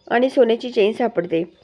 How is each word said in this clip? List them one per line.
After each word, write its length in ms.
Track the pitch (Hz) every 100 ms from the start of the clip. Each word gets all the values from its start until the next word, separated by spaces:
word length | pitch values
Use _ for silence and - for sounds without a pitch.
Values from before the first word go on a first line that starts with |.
| -
आणि 200 | 233 262
सोन्याची 400 | 277 233 233 247
चेन 220 | 240 202
सापडते. 520 | 226 233 - 175 165 175 _